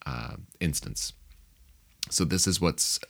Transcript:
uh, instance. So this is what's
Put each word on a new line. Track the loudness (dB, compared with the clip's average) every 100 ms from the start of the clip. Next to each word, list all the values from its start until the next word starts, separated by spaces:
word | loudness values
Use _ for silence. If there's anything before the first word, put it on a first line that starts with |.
| -10
uh, | -8 -8 -12 -14 -2
instance. | 0 0 -4 -6 -8 -10 -20 -20 -20 -20 -20 -20 _ _ -2
So | 0
this | 2 4 4
is | 4
what's | 2 2 2 0 -4